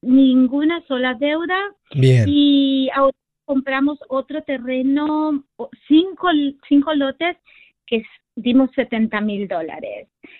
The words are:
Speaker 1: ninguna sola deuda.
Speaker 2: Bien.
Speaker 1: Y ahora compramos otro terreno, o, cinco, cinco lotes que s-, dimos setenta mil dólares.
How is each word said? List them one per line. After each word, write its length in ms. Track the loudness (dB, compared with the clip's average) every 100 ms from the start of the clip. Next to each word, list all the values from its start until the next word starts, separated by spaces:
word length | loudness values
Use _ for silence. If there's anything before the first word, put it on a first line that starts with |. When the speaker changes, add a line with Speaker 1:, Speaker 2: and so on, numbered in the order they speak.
Speaker 1:
ninguna 800 | 2 4 6 4 2 2 0 -2 -4
sola 280 | -4 -2 -2
deuda. 400 | -2 -2 -2 -4 -6 -12 _
Speaker 2:
Bien. 300 | 2 4 4 4
Speaker 1:
Y 600 | 2 4 4 2 0 -2
ahora 220 | 0 0 -2 _ _
compramos 540 | -6 -4 -2 -2 -2 -4 -6
otro 340 | -8 -6 -8
terreno, 1000 | -6 -8 -6 -4 -2 0 -2 -2 -2 -4 -8 -16
o, 140 | -18 -10 0
cinco, 400 | 2 2 -2 0 0 0 -4 2
cinco 260 | 2 2
lotes 420 | 0 -2 -2 -6 -6 _ _ _ _ -6
que 100 | -4
s-, 80 | -4 _ _
dimos 360 | -6 0 2 2
setenta 460 | -2 -4 -2 -2 -2
mil 260 | -4 -6 -6
dólares. 600 | -6 -8 -10 -12 -14 -16 _ -20 -20